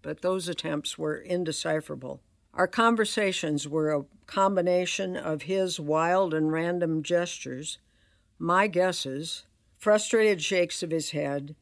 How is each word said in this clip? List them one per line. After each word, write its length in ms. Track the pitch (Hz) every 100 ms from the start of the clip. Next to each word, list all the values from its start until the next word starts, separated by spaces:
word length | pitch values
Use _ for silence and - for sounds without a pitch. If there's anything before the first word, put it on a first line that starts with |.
but 180 | 147 156
those 260 | 180 190 170
attempts 520 | 165 165 151 - -
were 180 | 156 151
indecipherable. 1040 | - 180 165 151 165 156 151 139 127 - _ _ _
Our 140 | - 185
conversations 1000 | - 233 233 214 - 196 185 160 147 147
were 240 | 156 156
a 140 | 147 143 _ -
combination 920 | - 196 190 175 180 180 - 190 180
of 260 | 156 156
his 380 | 143 190 185 170
wild 540 | 147 156 170 185 190
and 180 | 156 156
random 500 | 160 170 175 170 160
gestures, 760 | 147 175 175 - 131 131 156 - _ _ _ _ _ _
my 280 | 165 180 208
guesses, 800 | 175 185 170 135 135 165 - _ _ _ _
frustrated 640 | 214 208 - 226 214 185
shakes 400 | 151 190 175 -
of 80 | 170
his 220 | 160 151
head 420 | 147 147 143 143 156